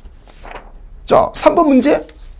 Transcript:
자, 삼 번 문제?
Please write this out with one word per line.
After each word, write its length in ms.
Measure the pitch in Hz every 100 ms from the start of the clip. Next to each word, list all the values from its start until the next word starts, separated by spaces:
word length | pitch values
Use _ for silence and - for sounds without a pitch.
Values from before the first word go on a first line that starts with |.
| - - - - - - - - - -
자, 260 | - - -
삼 200 | - 311
번 140 | 294 311
문제? 380 | 262 277 - - - - -